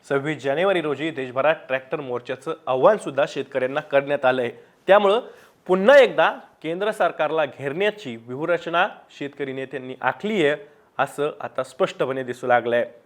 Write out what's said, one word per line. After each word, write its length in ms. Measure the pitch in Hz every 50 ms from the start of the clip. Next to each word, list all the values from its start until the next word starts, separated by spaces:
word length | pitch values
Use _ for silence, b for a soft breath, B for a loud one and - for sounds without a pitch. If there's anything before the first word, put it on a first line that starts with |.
| _ -
सव्वीस 340 | 143 139 135 151 156 135 120
जानेवारी 380 | 135 135 156 185 202 196 175
रोजी 300 | 156 151 143 127 151 160
देशभरात 440 | 147 135 135 127 120 131 135 151 160 - -
ट्रॅक्टर 320 | - 131 131 - - 170 151
मोर्चाचं 540 | 143 127 123 120 123 - 127 127 - 160 156 - _
आव्हान 300 | - 131 127 139 185 220
सुद्धा 280 | 202 - 170 139 131 151
शेतकऱ्यांना 520 | 156 - 143 135 - - 131 127 127 135 147
करण्यात 460 | 151 - 143 139 143 143 143 139 135
आलंय. 240 | 127 131 131 120 120 - B B B B B _
त्यामुळं 320 | - 185 208 208 196 202 240 269 B B B B B B B _
पुन्हा 300 | - 180 190 190 226 285
एकदा 340 | 285 254 208 165 151 165 196 247 262 - - _ _ -
केंद्र 280 | 156 165 185 202 214
सरकारला 540 | 202 - 190 165 - - 156 147 156 160 151
घेरण्याची 680 | 135 120 - 135 139 139 175 196 208 - - - 131 117
व्यूहरचना 720 | 113 113 120 123 139 156 165 175 165 - 170 165 170 190 214 - - - _ - -
शेतकरी 340 | 147 139 - - 143 135 131
नेत्यांनी 420 | 135 135 131 - 135 127 127 127 -
आखली 440 | - 127 - - - 214 220 202 156
आहे, 100 | 143 147 147 143 b b b b b b -
असं 320 | 135 139 - - 143 151 - -
आता 240 | - 120 - - 131
स्पष्टपणे 600 | - - - 190 180 - - 160 131 131 131 131
दिसू 240 | 123 123 - -
लागलंय. 380 | 123 123 120 113 120 117 120 113 117 - - _